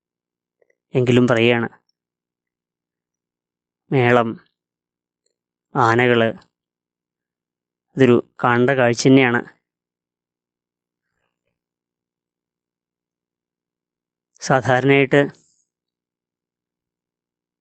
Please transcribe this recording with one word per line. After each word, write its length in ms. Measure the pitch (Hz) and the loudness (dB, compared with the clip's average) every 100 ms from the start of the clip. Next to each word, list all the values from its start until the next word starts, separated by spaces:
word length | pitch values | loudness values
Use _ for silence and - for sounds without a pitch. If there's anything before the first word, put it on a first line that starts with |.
| _ _ _ _ _ _ _ _ _ | _ _ _ _ _ _ _ _ _
എങ്കിലും 320 | 131 123 123 123 | -4 0 2 2
പറയുകയാണ്. 420 | 117 117 117 113 - _ _ _ _ _ _ _ _ _ _ _ _ _ _ _ _ _ _ _ _ _ | 0 0 0 -4 -12 _ _ _ _ _ _ _ _ _ _ _ _ _ _ _ _ _ _ _ _ _
മേളം, 380 | 143 120 123 113 - _ _ _ _ _ _ _ _ _ _ _ _ _ | 0 2 2 0 -8 _ _ _ _ _ _ _ _ _ _ _ _ _
ആനകൾ, 460 | 147 117 117 123 120 113 - _ _ _ _ _ _ _ _ _ _ _ _ _ _ _ - | -4 -2 0 0 0 -2 -6 _ _ _ _ _ _ _ _ _ _ _ _ _ _ _ 0
ഇതൊരു 200 | 127 120 - - | 2 2 -2 -6
കാണേണ്ട 320 | 127 120 127 | -2 0 0
കാഴ്ച 300 | 135 120 117 | 0 -2 0
തന്നെയാണ്. 380 | 135 135 127 120 - _ _ _ _ _ _ _ _ _ _ _ _ _ 60 60 60 60 60 60 60 58 _ _ _ _ _ _ _ _ _ _ _ _ 60 60 60 60 60 60 60 60 _ _ _ _ _ _ _ _ | 2 2 2 -2 -8 _ _ _ _ _ _ _ _ _ _ _ _ _ _ _ _ _ _ _ _ _ _ _ _ _ _ _ _ _ _ _ _ _ _ _ _ _ _ _ _ _ _ _ _ _ _ _ _ _
സാധാരണയായിട്ട് 800 | - 135 117 127 135 139 135 143 143 - _ _ _ _ _ _ _ _ _ _ _ _ _ _ 60 60 _ _ _ _ _ _ | -4 -4 0 -2 0 0 0 -2 -2 -8 _ _ _ _ _ _ _ _ _ _ _ _ _ _ _ _ _ _ _ _ _ _